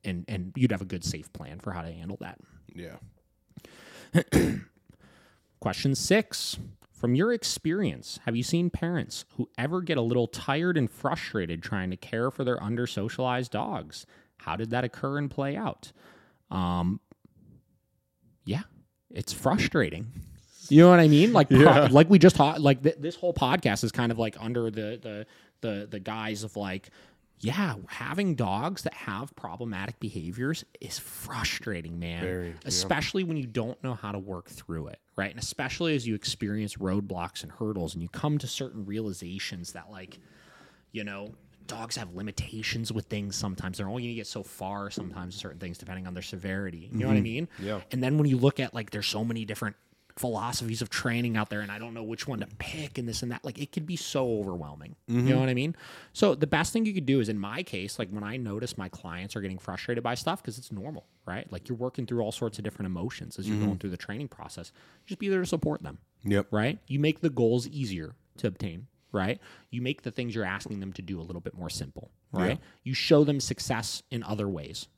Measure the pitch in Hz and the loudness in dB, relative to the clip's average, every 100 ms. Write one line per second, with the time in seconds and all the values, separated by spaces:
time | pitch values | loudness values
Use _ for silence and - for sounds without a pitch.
0 | - 90 - 101 90 131 123 101 92 92 | -4 -6 -4 -6 -6 2 2 2 -4 -6
1 | - 78 - - 69 82 104 90 82 85 | -4 -6 -10 -14 -14 -10 -8 -8 -8 -10
2 | 87 98 90 87 - - - - 85 - | -10 -10 -12 -14 -20 -20 -20 -16 -14 -16
3 | - _ _ _ _ - - - - - | -20 _ _ _ _ -20 -20 -20 -20 -20
4 | - 175 - - 175 - - _ _ - | 2 2 6 4 4 0 -8 _ _ -20
5 | - - _ _ _ _ - - 139 135 | -20 -20 _ _ _ _ -4 0 0 0
6 | - 202 214 - - - - - - - | 4 4 4 -4 -6 -6 -10 -16 -20 -4
7 | 120 123 214 233 - - 156 180 170 67 | 2 4 4 2 -2 -2 -2 0 0 -4
8 | - - - 117 123 170 175 - 165 175 | -10 -8 -2 -2 2 2 2 0 -2 -2
9 | - - - - 123 - 127 185 170 147 | -4 -10 -12 -8 -8 -4 -2 -2 0 0
10 | 117 123 117 - - 139 175 170 120 - | 2 2 0 -2 -2 0 2 2 0 0
11 | 139 156 - 110 85 85 - 104 92 90 | -2 -2 -4 -4 -2 -4 -4 -4 -4 -6
12 | - 113 123 - 127 123 101 117 120 - | -6 -2 -2 -2 -2 -2 -2 -2 -2 -2
13 | 104 - 127 123 123 110 - 165 78 - | -4 -2 0 0 -2 -4 -4 -6 -8 -16
14 | - - _ _ - 90 113 117 127 - | -18 -20 _ _ -6 -4 -2 -2 -2 -4
15 | 135 143 143 139 139 151 220 - - - | -4 -2 -4 -4 -4 -2 -6 -6 -16 -20
16 | - - _ _ _ 92 90 87 87 98 | -20 -20 _ _ _ -2 0 0 0 -2
17 | _ - _ _ - - _ _ _ _ | _ -20 _ _ -20 -20 _ _ _ _
18 | _ _ _ _ - 120 214 - _ _ | _ _ _ _ -4 -4 -4 -16 _ _
19 | _ - - - - 208 262 165 92 82 | _ -10 -8 -2 2 2 2 2 0 -2
20 | 113 - - - - - - 143 175 175 | -10 -12 -16 -18 -20 -20 8 12 12 12
21 | 156 147 208 220 143 131 156 135 139 135 | 12 10 10 8 10 12 12 12 10 10
22 | 165 190 175 - 143 160 143 131 139 - | 12 12 12 10 4 6 6 6 4 2
23 | 147 170 180 170 127 139 120 101 113 - | -6 -2 0 2 2 4 2 2 0 0
24 | 120 113 110 - 113 123 113 107 107 113 | 0 2 -2 -2 -4 -2 -2 -2 -8 -8
25 | 113 104 107 - - _ 117 101 104 107 | -10 -12 -12 -18 -20 _ -6 -4 -6 -8
26 | 95 110 110 104 107 104 98 92 - - | -6 -4 -4 -4 -6 -4 -4 -4 -8 -20
27 | - _ _ _ 107 160 196 107 90 - | -20 _ _ _ -2 0 0 -2 -10 -10
28 | 120 175 196 135 110 98 147 190 - - | -6 -2 0 2 0 0 -2 -4 -6 -6
29 | - 98 135 - - 90 117 95 101 117 | -8 -6 -8 -12 -12 -8 -6 -6 -6 -6
30 | 110 101 82 104 131 160 - - - - | -8 -6 -8 -4 -4 -4 -8 -18 -12 -12
31 | - - - 117 107 - - 92 80 85 | -12 -14 -10 -4 -4 -4 -6 -6 -6 -6
32 | 85 85 92 92 87 82 - - 190 156 | -6 -4 -4 -4 -6 -8 -4 -2 0 0
33 | 151 190 180 156 127 110 113 - 131 117 | 0 -4 -2 -4 -4 -4 -6 -6 -8 -6
34 | 104 101 98 90 - - - 82 73 - | -6 -8 -6 -10 -10 -18 -8 -8 -8 -14
35 | _ - 98 117 - - 131 - 170 151 | _ -6 -6 -4 -10 -6 -6 -2 0 0
36 | 117 107 - - 104 104 104 - 95 98 | 0 -2 -4 -4 -2 -2 -4 -4 0 0
37 | 101 90 87 - 82 - 107 101 82 85 | -2 -6 -6 -8 -14 -6 -4 -2 -4 -4
38 | 85 - 151 147 131 - 135 110 98 104 | -8 -2 0 0 -2 -6 -8 -8 -6 -4
39 | 110 90 87 95 - 92 85 87 82 101 | -4 -6 -10 -8 -8 -8 -10 -14 -16 -16
40 | 92 - - - - - - _ _ 110 | -18 -20 -20 -20 -20 -20 -20 _ _ -8
41 | 104 98 104 - - _ - 117 113 131 | -8 -8 -12 -16 -20 _ -14 -12 -8 -8
42 | 98 90 104 - - 110 110 120 107 110 | -8 -8 -8 -6 -8 -6 -6 -4 -4 -4
43 | - 104 101 95 104 92 92 92 98 120 | -4 -4 -4 -4 -4 -4 -6 -6 -6 -6
44 | 120 113 101 - 95 - 95 101 101 - | -6 -8 -8 -10 -10 -10 -8 -6 -6 -8
45 | 90 90 90 90 98 78 92 85 - 92 | -8 -8 -10 -10 -12 -10 -12 -12 -10 -10
46 | 90 90 87 92 95 95 98 85 85 117 | -8 -10 -10 -8 -6 -4 -6 -10 -8 -2
47 | 101 107 113 120 170 - 98 107 - 127 | 2 4 2 -2 -6 -8 -6 -6 -4 -2
48 | 127 151 147 131 135 - 131 117 104 107 | 2 4 4 6 4 4 -6 -6 -6 -4
49 | 104 107 113 113 107 104 107 101 _ _ | -4 -2 -2 -4 -6 -4 -6 -8 _ _
50 | _ - 123 110 117 - 117 113 120 - | _ -6 -4 -2 -4 -4 -4 -4 -4 -2
51 | 123 117 120 110 107 104 104 104 117 117 | 0 0 2 0 0 -4 -6 -8 -10 -10
52 | 110 113 - 117 101 - - 156 147 - | -8 -8 -6 -6 -8 -10 -10 -8 -8 -6
53 | 120 110 123 120 - 113 143 - 156 175 | -6 -4 -6 -6 -10 -8 -6 -6 -6 -6
54 | - 147 127 110 98 90 73 73 73 - | -4 -2 0 0 -2 -4 -8 -12 -16 -18
55 | - 117 127 131 131 123 147 165 - - | -2 2 6 4 4 2 -2 -6 -14 -20
56 | - - 208 139 147 151 165 226 220 190 | -16 2 4 4 2 2 2 2 0 0
57 | 131 135 110 107 101 127 185 95 98 - | 2 2 2 -2 -4 -6 -6 -8 -8 -6
58 | 101 104 104 127 117 101 120 - 92 - | -6 -6 -6 -6 -6 -6 -6 -6 -10 -10
59 | 90 85 98 110 98 92 - 95 - 120 | -12 -10 -8 -6 -6 -8 -8 -8 -4 -2
60 | 120 120 - 180 - 113 - 104 117 156 | -2 -2 -4 -4 -6 -12 -10 -10 -10 -12
61 | - _ - 92 - 87 - 120 123 - | -16 _ -10 -10 -8 -12 -8 -6 -6 -6
62 | 120 120 107 - 117 - 107 - 98 87 | -4 -2 -2 -2 -4 -4 -8 -6 -6 -4
63 | 92 - - - 98 107 104 95 101 87 | -6 -6 -12 -8 -2 0 0 0 -4 -8
64 | - 107 143 - 76 - 87 _ - - | -10 -8 -10 -12 -14 -14 -14 _ -20 -20
65 | - 202 202 190 180 160 156 147 76 - | -14 -6 0 0 2 0 0 -2 -8 -14
66 | _ _ 98 101 - 104 117 - - 139 | _ _ 2 2 2 0 0 -2 -4 0
67 | 151 156 165 131 117 123 120 156 120 92 | 2 2 0 4 4 4 0 -6 -4 -4
68 | 78 - _ - 113 92 101 82 127 _ | -8 -14 _ -4 -4 -2 -8 -8 -16 _
69 | _ 101 95 - - - _ 120 123 151 | _ -2 0 -2 -6 -20 _ -4 -4 -4
70 | 127 110 120 110 95 98 - 104 95 92 | -6 -6 -4 -2 -2 -4 -6 -8 -8 -10
71 | 90 95 82 87 85 - 85 - - - | -8 -8 -8 -10 -10 -8 -8 -8 -10 -12
72 | - _ _ 170 170 - - - - 131 | -18 _ _ -2 0 -2 -8 -14 -6 -4
73 | - 151 147 143 - 123 - 117 110 - | 6 6 6 2 -2 -6 -2 -4 -4 -10
74 | _ 120 113 104 101 87 73 - - | _ -8 -4 -4 -2 -4 -8 -12 -14